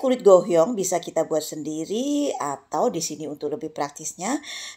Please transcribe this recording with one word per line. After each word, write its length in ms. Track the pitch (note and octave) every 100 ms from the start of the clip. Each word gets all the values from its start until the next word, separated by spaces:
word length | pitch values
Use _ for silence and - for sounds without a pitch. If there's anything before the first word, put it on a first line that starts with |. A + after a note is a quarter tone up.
kulit 240 | C4 B3+ F#3+
gohyong 480 | F#3 - E3+ E3
bisa 240 | A#3 F3 F3
kita 320 | F3 E3 D#3
buat 160 | D#3 D3+
sendiri 880 | D#3 D3+ D#3 D#3 G#3 C#4 D4 C#4+ -
atau 480 | C#3+ - - D3+ A3+
di 80 | E3+
sini 320 | D#3+ D3 D3+
untuk 240 | D3 D3
lebih 160 | D3 D#3
praktisnya, 720 | D3+ C#3+ - D#3 - F#3 D4 - - -